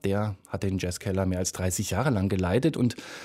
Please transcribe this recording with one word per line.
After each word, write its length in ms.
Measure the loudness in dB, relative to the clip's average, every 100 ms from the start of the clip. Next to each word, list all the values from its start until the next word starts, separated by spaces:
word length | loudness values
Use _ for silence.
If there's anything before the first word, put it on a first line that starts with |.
Der 320 | -2 0 0 -4 -8
hat 120 | -4
den 160 | -2 0
Jazzkeller 480 | -2 -4 -2 0 2
mehr 140 | 0
als 120 | -2
dreißig 380 | -2 -2 0 -2
Jahre 220 | 0 2
lang 180 | 2 2
geleitet 480 | 2 2 4 2 2
und 180 | 0 -2 -12 -14